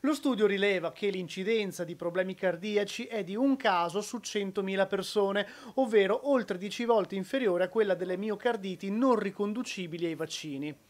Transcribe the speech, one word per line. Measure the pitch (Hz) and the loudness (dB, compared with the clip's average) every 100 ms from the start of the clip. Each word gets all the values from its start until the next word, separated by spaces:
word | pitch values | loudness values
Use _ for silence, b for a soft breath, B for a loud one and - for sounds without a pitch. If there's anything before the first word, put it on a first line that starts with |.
Lo | 269 | 0
studio | 294 277 220 214 | 0 0 4 4
rileva | 196 202 185 165 | 4 2 2 -2
che | - 202 | -2 -2
l'incidenza | 190 170 - 190 226 202 160 170 | -2 -6 -4 0 0 0 -4 -8
di | 170 | -4
problemi | 175 175 185 185 | -2 -2 -2 0
cardiaci | 185 170 208 208 202 - 240 | -2 -2 0 0 0 -6 -6
è | 226 | -6
di | 180 202 | -4 0
un | 277 269 | 2 4
caso | 226 180 170 185 | 4 4 2 -2
su | 202 240 | -6 -8
centomila | - 208 196 196 190 190 190 | -4 -4 -2 -2 -2 0 0
persone, | 196 185 214 196 202 196 B 233 262 | 0 0 0 2 0 -2 B -6 0
ovvero | 254 214 190 247 285 | 4 6 6 2 2
oltre | 269 208 185 | 2 2 -6
dieci | 202 - | -6 -4
volte | 233 226 185 196 | 4 4 4 -4
inferiore | 185 269 233 175 | -2 0 2 2
a | 180 | 2
quella | 226 208 | 2 2
delle | 175 180 185 | 0 -2 -4
miocarditi | 214 208 247 226 196 175 196 | -4 -2 -2 -2 -4 -6 -4
non | 214 269 226 | 2 4 4
riconducibili | 202 196 208 214 233 - 175 165 170 | 0 -2 -4 -2 -6 -6 -8 -4 -4
ai | 156 | -4
vaccini. | 156 - 156 135 151 147 | -6 -8 -8 -6 -8 -10